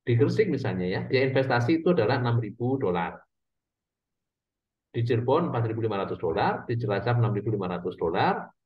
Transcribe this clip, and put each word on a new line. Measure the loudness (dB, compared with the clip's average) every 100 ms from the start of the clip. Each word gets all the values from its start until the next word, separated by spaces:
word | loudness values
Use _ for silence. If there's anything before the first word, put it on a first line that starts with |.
Di | 2 2
Gresik | 2 2 0
misalnya | 0 -2 -4 -2
ya, | -4
biaya | -2 0 2
investasi | 0 2 0 2 4
itu | 4
adalah | 4 2 2
enam | 2 0
ribu | -2 -4 -2 0
dolar. | 0 0 -2 -8 _ _ _ _ _ _ _ _ _ _ _ _ _ _ _ _ _
Di | -4
Cirebon | 0 0 2 2 2
empat | -2 -2
ribu | -2
lima | -2 -2
ratus | -4 -4
dolar, | -2 0 0 -2
di | -4 -4
Cilacap | -2 -2 0 2
enam | 2 0
ribu | -2
lima | -2 -2
ratus | -4 -6 -4
dolar, | -4 0 0 0 -6 _